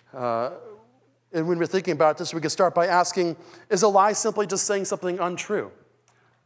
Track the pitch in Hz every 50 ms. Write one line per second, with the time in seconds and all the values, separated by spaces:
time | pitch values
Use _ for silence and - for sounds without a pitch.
0 | _ _ - 131 123 120 117 113 120 139 180 - - - - - _ _ _ _
1 | _ _ _ _ _ _ - 165 160 175 175 165 170 151 - 190 - 185 160 139
2 | 165 151 151 - 175 - - 165 147 151 - - 190 170 - 175 170 190 175 180
3 | 175 - - 196 175 170 156 - - - - - - _ 214 175 208 208 196 190
4 | 190 214 202 - - 220 - 214 208 165 196 190 - - 202 196 190 - 208 -
5 | 185 180 175 196 170 180 175 156 - - 214 175 110 95 90 _ _ _ _ _
6 | _ _ _ _ _ _ _ _ _